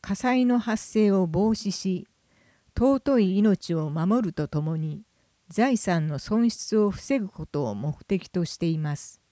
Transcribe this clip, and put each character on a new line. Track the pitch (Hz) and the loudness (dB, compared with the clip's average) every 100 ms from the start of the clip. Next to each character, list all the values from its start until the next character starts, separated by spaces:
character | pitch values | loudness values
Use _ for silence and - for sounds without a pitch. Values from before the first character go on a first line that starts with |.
火 | - | -6
災 | 202 254 254 247 | -2 2 2 4
の | 247 | 2
発 | 226 220 | 0 -4
生 | - 220 208 | -2 2 4
を | 196 180 | 4 2
防 | 170 214 | 2 2
止 | 220 202 | 0 -2
し、 | 185 190 180 - _ _ _ _ _ _ | -4 -4 -4 -6 _ _ _ _ _ _
尊 | - 254 269 - 262 | 0 2 4 2 4
い | 196 190 | 4 4
命 | 214 190 - | 4 2 0
を | 165 156 | -4 -2
守 | 156 170 233 208 | -2 2 2 0
る | |
と | - 147 | -4 -4
と | 151 | -2
も | 151 160 | -2 -4
に、 | 156 151 214 _ _ _ _ | -6 -8 -16 _ _ _ _
財 | 170 247 240 | 0 2 2
産 | - 170 156 | 0 0 0
の | 147 | -4
損 | - 220 233 | -2 0 2
失 | - - 214 | 0 -2 2
を | 208 | 2
防 | 190 - 277 | 0 -2 -2
ぐ | 196 | -2
こ | - | -10
と | 151 147 127 | -8 -4 -4
を | |
目 | 101 143 147 | -4 -6 -8
的 | - 196 - | -4 -4 -4
と | 185 170 | -4 -4
し | - | -4
て | 170 | -4
い | 160 | -2
ま | 151 147 | -4 -6
す。 | - - _ | -10 -18 _